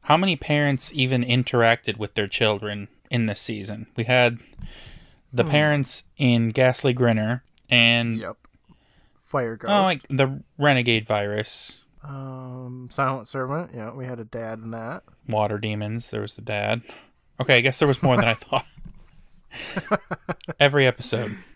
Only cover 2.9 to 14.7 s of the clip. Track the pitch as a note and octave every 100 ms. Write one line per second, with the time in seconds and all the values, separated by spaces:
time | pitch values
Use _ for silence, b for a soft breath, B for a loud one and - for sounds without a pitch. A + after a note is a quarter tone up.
2.9 | _ _ B2 A2 G2+ - A2 G2+ G#2+ A2
3.9 | - A2+ B2+ B2 A#2 - B B B B
4.9 | B B B _ B2 D#3 D3 D3+ D3 C3+
5.9 | - - _ C3 A#2+ A2+ A2 B2+ B2+ C#3
6.9 | B2 B2 A2 G#2+ B2 _ _ _ B2 A#2
7.9 | A#2 A#2 A2+ G#2 - _ _ _ b b
8.9 | b b b _ C#3+ A#2+ A2+ A#2 G#3 F#3+
9.9 | D#3+ - C3+ C3+ C#3 - - C#3+ C3+ A#2+
10.9 | A2+ A2 G#2+ G2+ G#2 G#2+ - - - _
11.9 | _ C#3+ C#3 C3+ C3 C3 B2+ B2+ B2+ B2
12.9 | - C3+ C3 A2 C#3 C3 C#3+ F3 A#2+ G#2+
13.9 | A#2+ B2+ B2 A2+ A#2+ A2+ A2 A2+